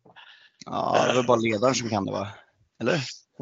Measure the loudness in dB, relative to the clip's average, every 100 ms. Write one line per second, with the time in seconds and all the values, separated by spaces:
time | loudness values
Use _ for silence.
0 | _ -20 -20 -20 -20 -20 -8 -4 2 2
1 | 4 2 4 2 2 2 2 0 0 -2
2 | -2 -4 -6 -10 -20 _ _ -6 -2 -2
3 | -2 -12 _ -6